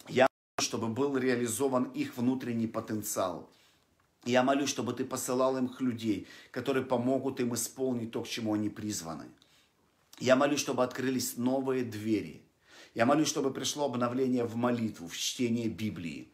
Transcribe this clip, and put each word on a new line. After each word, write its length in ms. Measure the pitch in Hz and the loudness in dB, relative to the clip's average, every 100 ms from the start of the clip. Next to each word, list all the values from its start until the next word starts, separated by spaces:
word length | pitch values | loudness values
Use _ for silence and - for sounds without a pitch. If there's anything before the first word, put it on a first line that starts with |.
| - | -2
Я 180 | 120 127 | 4 4
молюсь, 420 | _ _ - - | _ _ -2 -2
чтобы 200 | 120 110 | 0 -2
был 280 | 113 143 135 | 0 2 2
реализован 680 | 131 123 120 107 139 127 | 2 2 2 2 2 2
их 320 | 123 147 139 - | 0 -2 -4 0
внутренний 500 | 120 127 120 113 113 | 2 2 0 0 0
потенциал. 800 | 113 110 110 104 - 95 80 - _ _ _ _ _ _ _ | -2 -4 -4 -4 -2 -2 -2 -12 _ _ _ _ _ _ _
Я 180 | 120 123 | 2 4
молюсь, 260 | 127 139 139 | 6 4 2
чтобы 240 | - 117 | 0 -2
Ты 120 | 120 | -2
посылал 520 | 131 131 - 127 131 131 | -4 -4 0 2 2 2
им 180 | 127 - | -2 0
людей, 480 | 131 110 110 98 - - - | -2 0 0 -2 -4 -14 -12
которые 340 | - 123 135 | -6 0 0
помогут 560 | - 123 123 131 127 131 | 2 0 2 0 0 -2
им 140 | 120 | -2
исполнить 560 | 117 - - 131 120 113 | -2 -4 -2 -2 -2 -4
то, 120 | 120 | -6
к 60 | - | -6
чему 260 | - 110 | -4 -2
они 140 | 107 104 | 0 -2
призваны. 580 | 101 107 92 82 76 62 - _ _ _ _ _ _ _ - | -4 -6 -6 -6 -10 -12 -20 _ _ _ _ _ _ _ -4
Я 160 | 117 127 | 4 4
молюсь, 240 | 143 147 | 4 2
чтобы 240 | - 127 | 0 0
открылись 520 | 127 - 127 127 113 - | 0 0 -2 -2 -2 -2
новые 460 | 123 131 135 131 | 0 0 0 -2
двери. 600 | 117 107 107 107 82 - - _ _ - - | -2 -4 0 0 0 -10 -20 _ _ -20 -8
Я 120 | - 117 | 2 4
молюсь, 220 | 147 151 | 4 2
чтобы 240 | 156 135 | 0 -2
пришло 340 | 131 131 147 143 | -2 -4 -2 -2
обновление 580 | 123 120 123 135 123 | 0 0 2 2 2
в 100 | 117 | 0
молитву, 540 | 110 123 120 110 98 85 | 0 0 2 -2 -4 -10
в 80 | - | -6
чтение 520 | - - 123 113 113 | -4 -2 0 0 -2
Библии. 640 | 90 107 87 82 69 - | -2 -4 -4 -8 -10 -14